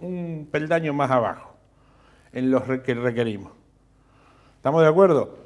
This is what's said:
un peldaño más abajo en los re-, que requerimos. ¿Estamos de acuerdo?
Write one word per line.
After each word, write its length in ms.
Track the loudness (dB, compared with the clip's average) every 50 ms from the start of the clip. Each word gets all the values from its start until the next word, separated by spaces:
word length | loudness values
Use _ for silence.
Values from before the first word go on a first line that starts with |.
| -12
un 460 | -10 -10 -8 -8 -8 -10 -10 -10 -6
peldaño 420 | -6 -6 -2 -2 -2 -2 -2 -2 -2
más 180 | -2 0 2
abajo 440 | 2 0 0 0 -4 -8 -14 -20 -20 _ _ _ _ _ _ _ _ _ _ _ _ _ _ _ -10
en 180 | -4 -2 0
los 160 | 0 0 0
re-, 160 | -2 -6 -4 -4
que 120 | -4 -4
requerimos. 580 | -2 -2 -4 -2 -2 -4 -4 -4 -8 -12 -18 -20 _ _ _ _ _ _ _ _ _ _ _ _ _ _ _ _ _ _ _ _
¿Estamos 260 | _ _ 0 2 4 4
de 60 | 4
acuerdo? 500 | 6 6 6 6 6 2 0 -2 -8 -16 -20